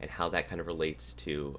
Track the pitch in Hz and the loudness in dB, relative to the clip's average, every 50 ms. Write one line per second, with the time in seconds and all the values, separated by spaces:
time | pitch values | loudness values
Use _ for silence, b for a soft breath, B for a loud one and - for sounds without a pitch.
0 | - - - - 85 82 90 85 - - 90 85 82 85 85 80 80 80 76 - | -8 -6 -2 0 2 4 4 2 2 2 -2 -2 -2 -2 2 2 2 2 2 -2
1 | - - - - - - 73 73 71 71 - | -6 -6 -6 -4 -2 0 0 0 0 -2 -4